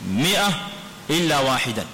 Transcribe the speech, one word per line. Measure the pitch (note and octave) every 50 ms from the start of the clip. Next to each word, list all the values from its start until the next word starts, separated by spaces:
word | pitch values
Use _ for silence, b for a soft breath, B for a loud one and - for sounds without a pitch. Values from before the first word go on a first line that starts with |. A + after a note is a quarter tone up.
| F#2 F#2 F#2+
Mia | G#2 C#3 F3 G3+ - G3+ G3+ F3 - - - - - - - - - - -
illa | D3+ E3 F3 D#3+ D3+ C#3+
wahidan | C3+ C3+ C3 B2 - B2 A2+ A2 F#2 -